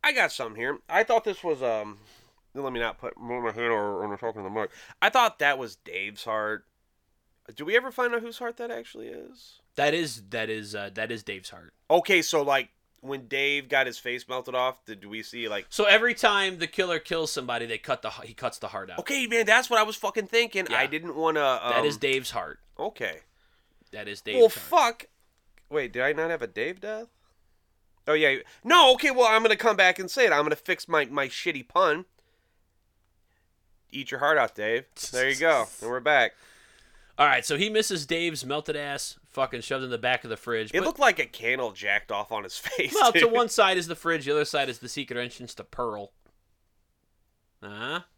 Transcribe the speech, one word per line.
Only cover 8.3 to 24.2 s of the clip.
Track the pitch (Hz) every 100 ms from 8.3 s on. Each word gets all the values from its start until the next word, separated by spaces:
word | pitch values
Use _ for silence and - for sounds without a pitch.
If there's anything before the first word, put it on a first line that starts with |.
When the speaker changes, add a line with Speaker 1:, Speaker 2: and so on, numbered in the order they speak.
| 226
Speaker 1:
heart | 240 233
that | 233
actually | 233 233 - -
is? | - - 254 - _ _
Speaker 2:
That | - 143
is, | 160 160 113 98
that | 117 110
is, | 110 104 104
uh, | 101
that | 98 110
is | 117
Dave's | - 98 92
heart. | - 82 _ _
Speaker 1:
Okay, | 170 170 185
so, | 156 160
like, | 139 135 120 _ _ _
when | 131 139 120
Dave | 135 139 143 131
got | 139 131
his | 117
face | 127 123 120
melted | 127 127
off, | 127 127 127 -
did | 104
we | 101 110
see, | 107 120 113
like | 104 -
Speaker 2:
So | -
every | 208 208 240
time | 233 226 202 196 185
the | 165
killer | - 185 165
kills | - 170 156
somebody, | - 127 117 117
they | 113
cut | - 131
the | 110
h-, | - -
he |
cuts | 117 123 -
the | 101
heart | 104 95
out. | 92
Speaker 1:
Okay, | - 277 247
man, | 233
that's | 214 220 -
what | 233
I |
was | 214 214
fucking | 202 220 196
thinking. | 233 233 196 185
Speaker 2:
Yeah. | 127
Speaker 1:
I | 135
didn't | 151 170
wanna, | 147 160 156 143 127
um | 110
Speaker 2:
That | 120
is | 147 139
Dave's | 135 135 127
heart. | 117 82 71 _ -
Speaker 1:
Okay. | 180 - 104 80 _ _ _ _ _ _ _
Speaker 2:
That | 107 101
is | 101